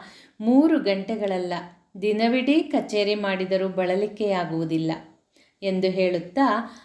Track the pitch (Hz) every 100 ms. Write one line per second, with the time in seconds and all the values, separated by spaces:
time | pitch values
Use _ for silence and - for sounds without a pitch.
0 | - - - _ 214 262 320 311 170 196
1 | 196 220 202 185 180 175 175 - _ 196
2 | 208 214 226 254 254 302 311 262 - 208
3 | 202 208 202 190 185 190 190 180 185 185
4 | 208 208 208 190 170 160 165 160 160 156
5 | - _ _ _ _ _ 196 185 185 190
6 | 185 175 165 - 269 214 226 -